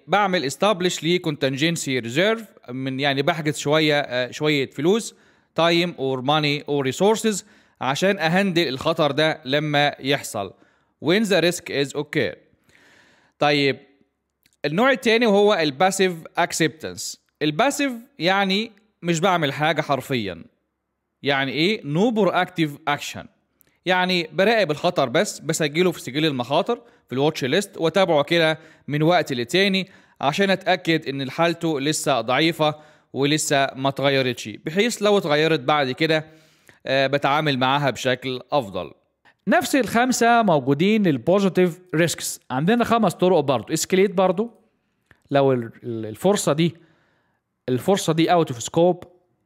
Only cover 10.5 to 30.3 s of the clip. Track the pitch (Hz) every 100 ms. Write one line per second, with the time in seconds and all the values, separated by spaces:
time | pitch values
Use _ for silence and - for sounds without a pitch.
10.5 | - _ _ _ _ 143 196 214 185 170
11.5 | 175 - 117 139 127 143 156 101 - _
12.5 | _ _ _ _ _ _ _ _ _ 147
13.5 | 147 139 123 - _ _ _ _ _ _
14.5 | _ 147 160 262 262 240 226 240 202 208
15.5 | 196 156 135 185 196 190 165 - - 170
16.5 | - 156 - 95 90 - - _ _ 151
17.5 | 151 262 277 277 233 - - 165 196 196
18.5 | 196 226 - _ _ 170 165 190 175 147
19.5 | 131 151 156 151 131 - 127 98 85 -
20.5 | _ _ _ _ _ _ _ 135 139 135
21.5 | 127 175 220 143 151 233 220 180 165 180
22.5 | - 156 143 - 143 - 101 78 _ _
23.5 | _ _ _ 170 185 180 180 165 151 196
24.5 | 233 170 147 175 175 131 147 208 - 143
25.5 | 160 156 151 180 - - 135 160 135 120
26.5 | 151 196 233 - _ _ 127 147 156 131
27.5 | 170 202 - 165 190 185 151 143 170 160
28.5 | 156 - _ - 147 156 175 151 127 117
29.5 | 180 196 190 180 - _ _ 135